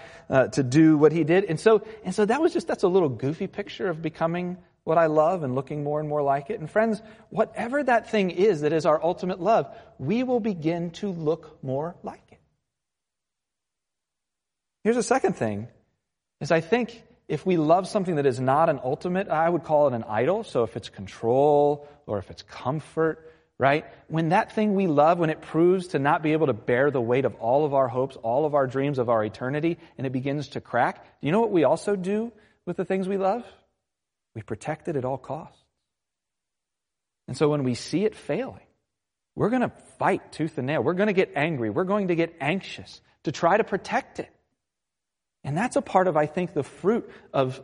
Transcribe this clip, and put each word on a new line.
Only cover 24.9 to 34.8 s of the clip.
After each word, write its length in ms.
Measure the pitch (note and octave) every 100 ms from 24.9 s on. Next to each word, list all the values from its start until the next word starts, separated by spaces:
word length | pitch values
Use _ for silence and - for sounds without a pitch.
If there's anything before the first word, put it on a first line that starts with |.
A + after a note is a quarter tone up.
| C#3+ D#3 F3
when 120 | D#3+
it 100 | D3+
proves 480 | - D#3 F3 F#3 F3+
to 100 | D3
not 240 | C#3 E3+
be 100 | D#3
able 140 | D#3 D3+
to 60 |
bear 400 | G#2+ - B2 C#3+
the 80 | C3+
weight 240 | A2+ B2+
of 100 | B2 G2
all 240 | A2+ C#3
of 100 | D3+
our 140 | C#3 B2+
hopes, 260 | B2+ C3+
all 320 | - A2+ B2+ D#3
of 80 |
our 140 | C#3+ C3+
dreams 320 | C3+ C#3 C3
of 80 | A#2
our 160 | A#2
eternity, 540 | G#2+ - B2+ D3+ E3 E3+ - -
and 100 | C3+
it 40 |
begins 400 | B2+ C3+ D3 C3+
to 100 | B2+
crack, 420 | - A#2+ D3 -
do 240 | - _ C#3+
you 60 |
know 80 | G3
what 100 | A3+
we 140 | F#3+
also 320 | C#3 D#3+ - G3+
do 340 | F3+ G#3 A#3 - _ _ -
with 100 | F3
the 80 |
things 240 | F3+ F#3+ F#3
we 80 | G3
love? 280 | F#3+ A#3 - - _ _ _ _ _ _ _ A2+
We 60 |
protect 440 | - G#2+ - D#3